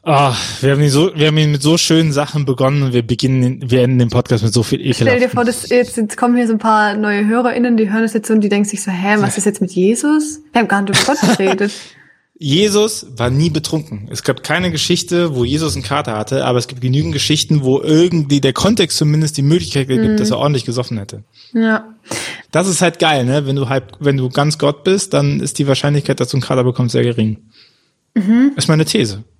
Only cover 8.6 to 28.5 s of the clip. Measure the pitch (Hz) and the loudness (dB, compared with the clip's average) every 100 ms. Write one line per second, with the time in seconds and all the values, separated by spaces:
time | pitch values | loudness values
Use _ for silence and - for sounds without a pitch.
8.6 | 202 196 - 185 190 208 196 - 202 202 | 0 -4 -6 -4 0 0 0 0 -2 -2
9.6 | 180 180 185 233 294 302 302 - - 233 | -4 0 2 2 2 0 -2 -10 -4 -2
10.6 | 214 202 202 196 - 285 294 - 190 196 | 0 0 0 -2 0 0 2 2 0 0
11.6 | 208 - - - _ _ _ _ 156 151 | -2 -4 -18 -20 _ _ _ _ -2 2
12.6 | 208 202 214 - - 120 120 135 165 156 | 2 2 0 -4 -14 -4 -2 2 0 0
13.6 | 156 160 151 104 107 113 - 131 - 160 | -4 -6 -6 -14 -10 -6 -4 -4 -4 -2
14.6 | 180 156 - 175 - 175 175 131 120 147 | -2 -2 -4 -4 -2 -2 0 -2 -2 -2
15.6 | 156 139 120 139 143 107 107 135 131 123 | -2 -4 -4 -4 -4 -6 -4 -2 0 -2
16.6 | 117 127 127 135 165 147 - 156 - 151 | -2 -6 -2 0 0 -4 -2 -2 0 0
17.6 | 131 135 156 156 180 170 143 143 135 127 | 2 0 2 4 4 2 0 2 2 0
18.6 | 190 226 175 - 151 151 156 151 139 170 | 0 2 0 0 0 2 0 0 2 2
19.6 | 170 143 135 131 110 107 107 117 143 139 | 0 -4 0 0 2 0 0 0 0 0
20.6 | 113 120 123 113 98 104 - _ - 233 | -2 -6 -6 -8 -10 -16 -18 _ -6 -2
21.6 | 226 214 - - - - - - - 151 | 0 0 -4 -20 -12 -10 -10 -14 -4 -2
22.6 | 190 175 180 165 160 147 123 143 139 139 | 0 0 0 0 0 2 2 0 0 -2
23.6 | 127 135 - - 143 139 127 131 147 151 | 0 -2 -4 -4 0 0 0 0 0 0
24.6 | 147 143 - 196 - 143 143 143 147 - | -2 0 0 -2 0 0 0 0 -4 -4
25.6 | 139 135 143 147 - 131 123 135 - 131 | 0 0 2 0 0 -2 -2 -2 0 0
26.6 | 123 123 123 123 120 117 110 104 _ _ | 0 0 0 0 0 0 -2 -2 _ _
27.6 | _ _ _ _ _ - 190 233 277 | _ _ _ _ _ -2 2 2 2